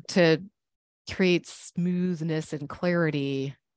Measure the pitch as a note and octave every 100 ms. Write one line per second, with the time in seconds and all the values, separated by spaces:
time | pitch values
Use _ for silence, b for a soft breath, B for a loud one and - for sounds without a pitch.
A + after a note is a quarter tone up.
0 | - F#3 E3 D#3+ F#3+ _ _ _ _ _
1 | - - F#3 E3+ - - - - F3+ F3+
2 | F#3 D#3+ E3 D#3 D3+ D3 C#3+ - F3+ F3
3 | D#3+ C#3+ C#3 C3+ C#3 - _